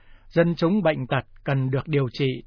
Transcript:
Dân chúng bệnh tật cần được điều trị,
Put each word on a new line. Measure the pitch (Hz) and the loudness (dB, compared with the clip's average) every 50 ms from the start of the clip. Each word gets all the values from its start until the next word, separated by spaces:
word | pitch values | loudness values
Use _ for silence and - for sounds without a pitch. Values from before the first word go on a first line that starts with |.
| - - - - - - | -20 -20 -20 -20 -14 -2
Dân | - 165 170 170 170 | 2 2 4 4 2
chúng | - 170 165 196 214 180 | 0 0 2 2 2 2
bệnh | 160 156 139 127 | 2 0 0 -2
tật | 120 143 131 - - - - - | -2 -2 -2 -4 -4 -12 -10 -4
cần | - 139 139 131 131 | -2 0 0 0 0
được | 131 135 - - | -2 -2 -2 0
điều | 151 139 139 120 - | 0 0 0 0 -2
trị, | - 147 131 127 - - | -2 -2 -2 -2 -4 -6